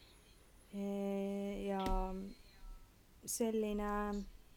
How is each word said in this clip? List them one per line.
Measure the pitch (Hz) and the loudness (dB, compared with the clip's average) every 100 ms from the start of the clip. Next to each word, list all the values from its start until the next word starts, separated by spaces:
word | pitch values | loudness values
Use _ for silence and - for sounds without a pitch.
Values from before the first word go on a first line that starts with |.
| - - - - - - - | -20 -20 -20 -20 -20 -20 -10
E, | 196 202 202 196 196 196 202 196 196 196 | -4 -2 0 0 0 0 0 -2 -2 0
ja | 196 190 185 185 190 196 - - - - - - - - - - | 2 4 4 2 -2 -6 -10 -16 -16 -14 -14 -16 -20 -20 -14 -4
selline, | - 226 220 214 208 208 208 208 208 202 - - | 0 2 4 2 2 2 2 2 0 -4 -10 -18